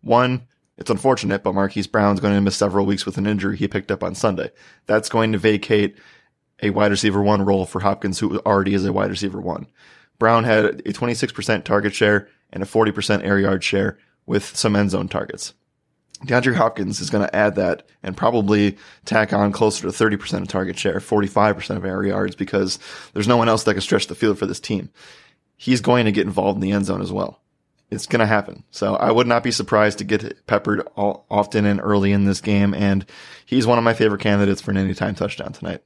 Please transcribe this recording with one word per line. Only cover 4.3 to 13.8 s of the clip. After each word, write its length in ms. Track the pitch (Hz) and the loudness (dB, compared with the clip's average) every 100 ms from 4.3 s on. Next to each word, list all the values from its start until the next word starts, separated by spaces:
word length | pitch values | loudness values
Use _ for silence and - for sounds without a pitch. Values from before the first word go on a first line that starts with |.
| 90 - _ - _ - | -2 -6 _ -20 _ 0
That's 200 | 107 107 | 0 2
going 240 | 113 110 | 0 0
to 40 | 107 | 2
vacate 600 | 107 104 - 107 101 - - _ _ _ _ _ | 2 2 2 2 2 -4 -20 _ _ _ _ _
a 80 | 104 | -4
wide 180 | 98 104 | 2 2
receiver 320 | 101 107 101 | 2 0 2
one 240 | 101 104 98 | 2 2 2
role 220 | 98 92 | 0 0
for 140 | 92 | -2
Hopkins, 360 | 98 101 101 92 | -2 -2 -4 -2
who 220 | 110 104 | -2 -2
already 340 | - 98 98 | 2 2 2
is 120 | 98 95 | 0 0
a 60 | |
wide 200 | 98 101 | -2 -2
receiver 280 | 95 101 98 | -4 -6 -6
one. 280 | 95 - - _ - - _ _ | -8 -8 -10 _ -20 -20 _ _
Brown 280 | 113 117 113 | 2 4 4
had 360 | 110 107 - | 4 2 -2
a 100 | - | -8
twenty-six 380 | 98 120 120 131 | -4 -4 -2 -4
percent 320 | - 101 107 | -4 -2 -2
target 300 | - 104 104 | 2 0 0
share 340 | - 107 104 - _ _ | 2 2 2 0 _ _
and 120 | - | -10
a 20 | 95 | -2
forty 260 | 113 110 | 2 2
percent 320 | 104 101 104 | 0 -2 -2
air 140 | - 98 | 2 2
yard 260 | 98 95 | 2 0
share 360 | - 98 | 0 -2